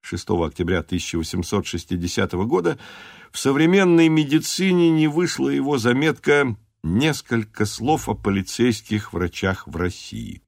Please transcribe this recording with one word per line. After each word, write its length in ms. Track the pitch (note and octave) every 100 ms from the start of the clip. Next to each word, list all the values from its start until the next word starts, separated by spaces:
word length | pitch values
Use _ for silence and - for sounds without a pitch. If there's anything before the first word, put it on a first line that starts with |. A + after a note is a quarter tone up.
шестого 460 | - F#2 - F2+ D#2+
октября 360 | - F2 F2+
тысяча 360 | E2 F#2 - E2
восемьсот 480 | D#2+ F#2 F#2 G#2 F#2+
шестидесятого 760 | F#2 - F2+ F2 - G2 F2
года, 340 | G#2+ F3+ E3+ B2+ - - - - -
в 60 | -
современной 720 | C#3 C#3 E3 F#3+ F#3+ E3+ E3
медицине 840 | D#3 D3 D3+ - - F#3 F3+ E3+
не 180 | D#3+ D#3
вышла 420 | D3 F3 - C3+
его 260 | C#3 C#3 C#3+
заметка 800 | A2+ B2 D#3 D3 - D3 C3+ G#2+ _ _
"Несколько 840 | D#2 F#2+ D#3 C#3+ - A#2 A2 - G#2+
слов 420 | - A#2 D#3 -
о 60 |
полицейских 1000 | A2 G#2+ G2 F#2 - B2 G#2+ - G#2+ -
врачах 540 | F2+ F2 - F#2+ F#2+ -
в 100 | E2
России". 680 | F2+ - - G#2+ A2+ C2+